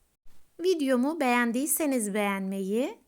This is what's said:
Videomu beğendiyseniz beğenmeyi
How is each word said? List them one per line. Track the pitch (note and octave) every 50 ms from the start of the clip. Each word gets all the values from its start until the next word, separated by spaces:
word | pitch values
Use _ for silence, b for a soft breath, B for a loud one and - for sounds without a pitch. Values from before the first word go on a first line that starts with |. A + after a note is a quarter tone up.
| _ _ _ _ _ - - - - - _ -
Videomu | E4 F#4 F#4 D#4+ C#4 C4 C4 A#3+ B3 C#4+ E4 E4+
beğendiyseniz | C#4 B3 A#3+ A#3+ A#3+ A#3 G#3+ B3+ C#4+ D#4 - - D#4+ C#4+ C4+ B3 G#3 G#3 F#3+
beğenmeyi | G#3+ G#3 G3+ G3 G3 F#3+ F#3+ G3 G3 F#3+ F#3+ G#3 A3+ C4+ F4 A#4 - _